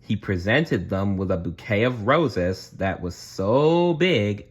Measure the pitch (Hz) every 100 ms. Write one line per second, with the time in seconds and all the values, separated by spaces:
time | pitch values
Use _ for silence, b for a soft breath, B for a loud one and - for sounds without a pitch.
0 | - 107 - 90 90 123 165 120 90 95
1 | 101 95 95 92 85 82 - 104 120 123
2 | 104 147 156 101 90 95 - - 95 90
3 | 87 87 - - 95 123 151 170 175 165
4 | 180 143 104 101 -